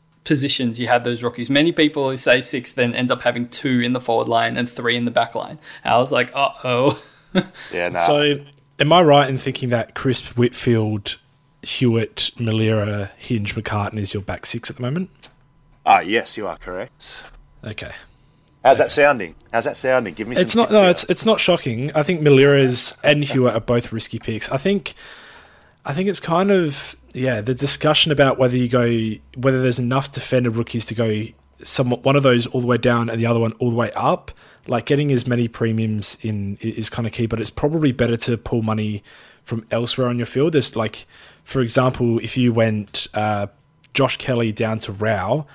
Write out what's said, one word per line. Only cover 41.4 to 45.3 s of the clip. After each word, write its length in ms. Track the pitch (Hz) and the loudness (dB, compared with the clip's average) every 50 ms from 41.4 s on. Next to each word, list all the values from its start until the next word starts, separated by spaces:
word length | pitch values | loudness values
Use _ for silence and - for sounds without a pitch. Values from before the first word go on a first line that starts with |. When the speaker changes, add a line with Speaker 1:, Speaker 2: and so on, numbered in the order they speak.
Speaker 3:
for 180 | - - - 135 | -12 -4 -2 -2
example, 580 | 127 113 - 135 127 131 127 - 127 117 113 113 | 0 2 2 2 2 2 0 0 0 0 0 0
if 180 | - 113 - 131 | -2 -4 -2 0
you 120 | 123 120 | 2 2
went, 580 | 113 117 113 113 107 107 101 - - - - - | 4 2 2 2 0 -2 -6 -6 -8 -8 -8 -6
uh, 360 | - 107 107 107 107 101 101 98 _ _ _ _ _ _ _ - | -4 -4 -2 -2 -2 -2 -4 -8 _ _ _ _ _ _ _ -6
Josh 240 | - - 135 123 - | -2 0 0 0 0
Kelly 360 | - - - 127 117 117 110 | -4 -4 -2 -2 0 0 -2
down 260 | 107 - 117 110 113 113 | -2 -2 -2 -2 -2 -4
to 120 | - - | -6 -8
Rao, 540 | 101 101 104 110 107 95 92 98 | -6 -4 -2 -2 0 -2 0 -2